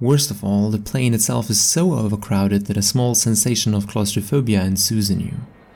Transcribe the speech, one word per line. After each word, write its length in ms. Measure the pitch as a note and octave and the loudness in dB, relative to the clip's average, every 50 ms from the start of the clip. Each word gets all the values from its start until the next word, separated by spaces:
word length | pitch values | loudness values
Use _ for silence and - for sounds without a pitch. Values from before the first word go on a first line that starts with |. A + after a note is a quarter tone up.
worst 320 | A#2+ B2 C#3+ C#3+ C#3+ - - | 2 2 4 4 2 0 -4
of 100 | - - | -6 -2
all, 300 | G2+ G2+ G2+ G#2 G#2+ G#2+ | 0 2 2 2 2 0
the 80 | G#2 | -2
plane 340 | G#2+ - - C3+ B2+ A#2+ A#2 | -4 -4 -2 0 2 2 2
itself 340 | A2+ - - B2 A#2+ A2+ - | 2 0 0 0 -2 -2 0
is 120 | A2 - | 0 0
so 340 | - - - E3 F3 F#3 D#3 | 0 0 2 2 2 2 2
overcrowded 720 | B2 A2 G#2 G#2 G#2+ - - G2+ G2 G2 G2 G2+ G2+ G2+ | 0 0 -2 -2 -4 -2 -2 0 2 2 2 2 0 0
that 100 | - G2+ | 0 -2
a 60 | G#2 G2+ | 0 0
small 320 | - - B2+ B2 B2 A#2+ | 0 0 2 0 2 0
sensation 580 | - - A#2 A2+ G#2+ - B2 A#2+ - - A2+ G#2 | 0 0 0 0 0 0 0 0 0 0 0 0
of 140 | G2+ G2+ | 0 -2
claustrophobia 760 | G2+ - A2 G#2 G2+ - A2+ G2 - C#3+ C#3+ B2+ A2+ G#2+ G2 F#2 | -2 -2 -2 -2 -2 -2 -4 -4 0 0 0 2 2 2 2 2
ensues 460 | F#2+ F#2+ G2 G2 - A2+ A2 G2+ G#2 | 0 0 0 0 0 0 -2 0 0
in 100 | F#2 - | -2 -2
you. 160 | - - - - - - - - - - - | -2 -6 -8 -10 -12 -14 -18 -20 -20 -20 -20